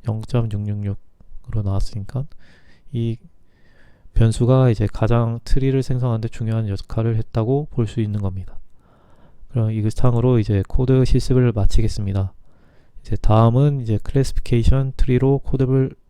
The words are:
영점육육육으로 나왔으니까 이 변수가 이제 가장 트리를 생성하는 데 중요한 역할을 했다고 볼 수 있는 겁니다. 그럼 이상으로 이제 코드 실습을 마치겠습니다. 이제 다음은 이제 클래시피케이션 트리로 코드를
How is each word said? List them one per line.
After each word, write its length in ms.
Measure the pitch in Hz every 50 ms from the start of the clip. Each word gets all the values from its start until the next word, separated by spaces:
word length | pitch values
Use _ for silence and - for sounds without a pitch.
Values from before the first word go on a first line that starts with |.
| -
영점육육육으로 1500 | 117 110 110 110 - - 120 117 113 107 104 104 104 104 104 104 101 98 - - - _ _ - - - - - - 113 110 101
나왔으니까 640 | 98 98 98 - - - 104 98 104 - 123 139 151 - - - - - - - - - _ _ -
이 260 | - 117 117 117 110 - _ - _ - - _ _ _ _ _ _ _ - - - _ _ - _
변수가 560 | - 113 113 104 - 123 117 131 131 131 123
이제 180 | 110 - 107 101
가장 480 | - - 113 110 117 117 117 113 117 120 -
트리를 380 | - - 135 131 135 131 135 127
생성하는 380 | - 127 123 123 127 117 110
데 60 | 110
중요한 400 | 113 - - 117 110 113 113 113
역할을 500 | 104 98 95 - _ - 113 110 117 113
했다고 500 | 110 - - - 117 110 113 135 143 151 -
볼 160 | - - 117
수 140 | 98 - 120
있는 200 | 110 104 104 104
겁니다. 380 | 101 95 92 95 95 - - - - - - - _ _ _ _ _ _ - - - - - - - -
그럼 220 | - 123 110 110
이상으로 680 | 110 110 104 104 - - - 127 120 117 113 127 127 117
이제 240 | 107 - 104 98 95
코드 380 | - - - 127 123 131 131 127
실습을 460 | 120 - 127 - - 131 127 123 120
마치겠습니다. 840 | 107 113 98 - - 117 110 110 - - 104 98 98 98 95 92 - - - - - _ _ _ _ - _ - _ -
이제 140 | - - 113
다음은 680 | 101 - - 104 110 113 117 117 127 143 147 143 135
이제 160 | 120 113 110 101 -
클래시피케이션 880 | - - 135 131 - - - - - 123 117 113 - 131 135 135 135 131
트리로 440 | - - 135 127 123 127 135 139 135
코드를 560 | - - - 135 131 123 131 135 131 131 - _ _